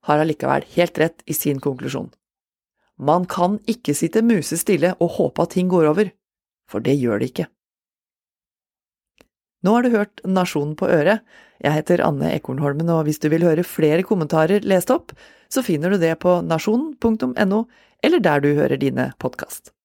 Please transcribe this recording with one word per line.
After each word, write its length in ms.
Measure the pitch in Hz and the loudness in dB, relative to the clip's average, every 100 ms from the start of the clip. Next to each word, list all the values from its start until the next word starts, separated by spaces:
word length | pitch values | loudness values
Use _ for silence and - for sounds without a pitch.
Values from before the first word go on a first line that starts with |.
| - | 0
har 160 | 151 | 0
allikevel 420 | 160 151 135 139 - - | 0 -2 -2 -2 -2 -2
helt 260 | 175 - | -2 0
rett 240 | 165 - - | -2 -2 -8
i 100 | 143 | -4
sin 220 | 151 139 | -4 -4
konklusjon. 440 | 143 127 135 135 120 _ _ _ _ _ _ _ _ _ | -6 -6 -8 -8 -10 _ _ _ _ _ _ _ _ _
Man 300 | 143 175 180 | 0 0 0
kan 300 | - 180 208 - | -2 -2 -2 -4
ikke 240 | 220 - | -6 -4
sitte 300 | 147 165 220 233 | -2 0 2 2
musestille 680 | 214 139 165 - 180 170 185 | 2 0 -4 0 2 2 0
og 140 | 170 - | -2 0
håpe 260 | 175 - | -2 0
at 80 | 170 | -2
ting 140 | 185 180 | 0 0
går 160 | 180 156 | 2 2
over, 160 | 156 208 _ _ _ _ _ _ | 2 -2 _ _ _ _ _ _
for 160 | 101 | -6
det 140 | 117 143 | -2 0
gjør 220 | 120 107 | 0 -2
det 80 | 123 | -4
ikke. 160 | - 165 _ _ _ _ _ _ _ _ _ _ _ _ _ _ _ _ _ _ _ _ _ | -6 -8 _ _ _ _ _ _ _ _ _ _ _ _ _ _ _ _ _ _ _ _ _
Nå 120 | 180 | 2
har 100 | 233 | 2
du 80 | 247 | 2
hørt 300 | 220 208 - 190 | 0 -2 -6 -2
Nasjonen 480 | 190 180 151 147 151 | 0 0 -2 -4 -2
på 100 | 185 | 0
øret. 320 | 170 151 214 _ - _ _ | 2 2 0 _ -20 _ _
Jeg 160 | - 156 | -2 0
heter 260 | - 175 - | 0 2 2
Anne 260 | 143 156 | 0 -2
Ekornholmen, 560 | 151 - 131 147 143 170 | -2 -4 -4 -2 -2 0
og 100 | 165 151 | 0 0
hvis 120 | 151 | -2
du 60 | 147 | 0
vil 160 | 160 175 | 2 2
høre 200 | 160 175 | 2 -2
flere 400 | - 156 160 190 | 0 2 2 0
kommentarer 560 | 196 151 160 160 202 196 | -2 0 0 2 2 2
lest 240 | 185 - | 0 2
opp, 200 | 277 - - - _ _ | -2 -2 -20 -20 _ _
så 120 | 269 247 | -4 -2
finner 280 | 156 170 | -2 0
du 40 | 202 | 2
det 160 | 165 160 | 0 0
på 160 | 180 175 170 | 2 2 0
nasjonen 460 | 160 - 226 320 277 | -2 0 -2 -2 -2
punktum 320 | 233 220 254 247 | -2 0 -2 -2
N 160 | 196 | 0
O, 80 | 208 240 _ _ _ | 0 -4 _ _ _
eller 200 | - 339 | 0 2
der 200 | 180 143 | 4 4
du 100 | 143 | 2
hører 240 | 147 139 139 | 2 2 0
dine 340 | 135 127 131 - | -2 -2 -4 -4
podcast. 560 | 127 - - - - _ | -8 -8 -14 -16 -20 _